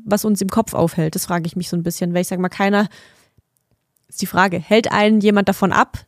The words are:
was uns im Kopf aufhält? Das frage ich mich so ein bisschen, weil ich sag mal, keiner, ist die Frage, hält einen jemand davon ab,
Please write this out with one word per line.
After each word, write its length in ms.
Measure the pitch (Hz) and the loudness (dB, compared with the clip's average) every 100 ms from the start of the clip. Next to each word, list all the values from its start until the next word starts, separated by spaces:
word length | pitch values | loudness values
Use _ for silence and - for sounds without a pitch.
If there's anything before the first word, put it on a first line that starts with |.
| 226 | -4
was 180 | 208 214 | -2 0
uns 160 | 202 | 0
im 80 | 190 | 0
Kopf 240 | 226 220 | -2 -2
aufhält? 420 | - 165 - 160 185 | 0 0 0 -2 -4
Das 100 | - | -4
frage 200 | 175 165 | -4 -4
ich 80 | 180 | -6
mich 140 | 175 | -4
so 60 | 175 | -4
ein 80 | |
bisschen, 300 | 175 - 175 | -4 -4 -2
weil 80 | 175 | -2
ich 60 | 175 | -2
sag 120 | 180 | -2
mal, 100 | 180 | -4
keiner, 380 | - 196 202 208 - - _ _ _ _ _ _ _ _ _ _ | 0 0 2 0 -6 -20 _ _ _ _ _ _ _ _ _ _
ist 140 | - | -8
die 40 | 196 | -4
Frage, 320 | 180 196 175 | 0 0 0
hält 320 | - 214 - | 2 2 2
einen 300 | 202 214 220 | 2 4 4
jemand 260 | 208 202 196 | 4 2 2
davon 220 | 196 190 | 0 2
ab, 260 | - 262 - | 2 0 -2